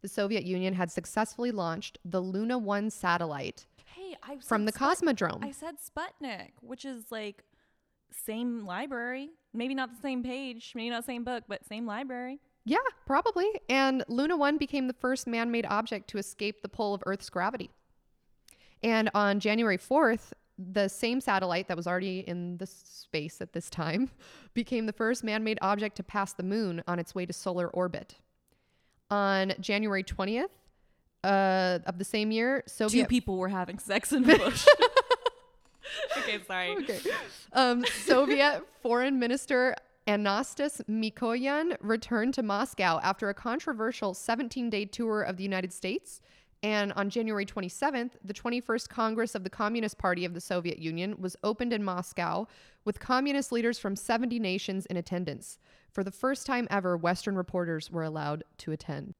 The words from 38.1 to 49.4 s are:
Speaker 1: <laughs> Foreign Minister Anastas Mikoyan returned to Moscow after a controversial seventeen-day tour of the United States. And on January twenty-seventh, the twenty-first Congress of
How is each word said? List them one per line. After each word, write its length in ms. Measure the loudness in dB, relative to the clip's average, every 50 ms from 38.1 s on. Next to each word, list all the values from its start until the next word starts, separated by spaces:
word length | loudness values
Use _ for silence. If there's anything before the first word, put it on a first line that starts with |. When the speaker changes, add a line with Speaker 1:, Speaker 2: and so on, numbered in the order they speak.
| 8 8 8 6 6 6 6 4 4 2 -6 -10 -20
Speaker 1:
<laughs> 80 | -6
Foreign 380 | -2 2 2 4 4 2 2 2
Minister 560 | 2 2 0 -2 0 2 2 4 4 4 2 -2 -10 _ _ _ _
Anastas 720 | 0 2 2 4 2 2 2 0 -2 -2 -2 -2 -2 -2 -6 -4 -2
Mikoyan 840 | -2 0 0 -2 -2 -2 -2 0 0 0 0 0 0 2 0 0 -2 -4
returned 520 | 0 0 0 -2 0 -2 0 0 2 2 0
to 80 | 0 0
Moscow 560 | 0 0 0 -2 -2 -2 2 2 2 2 4 2
after 260 | 0 0 0 -2 -4
a 40 | -4
controversial 800 | -4 -4 -4 -4 -2 -2 -4 -4 -2 -2 -4 -2 -2 -4 -4 -4
seventeen-day 720 | -4 -2 -2 -2 -2 -2 -6 -4 -4 -4 -2 -2 -2 -4
tour 360 | -4 -4 -4 -2 0 0 0
of 160 | 0 -2 -4
the 60 | -4 -4
United 300 | -2 -2 -2 -2 -4 -6
States. 480 | -6 -6 -4 -4 -4 _ -10 -20 -20 _ _ _ -20 _ _ _ _ -2
And 300 | 0 2 2 2 0 0
on 160 | -2 -4 -2
January 360 | 0 -2 -2 0 0 -2 -2
twenty-seventh, 720 | -4 -4 -6 -6 -6 -4 -2 -2 0 0 0 -4 -4 -8 -14 -12
the 100 | -12 -12
twenty-first 560 | -6 -4 -2 -2 -2 0 0 -2 -2 -2 -6
Congress 440 | -2 0 0 0 2 0 -2 -2 -2
of 100 | -6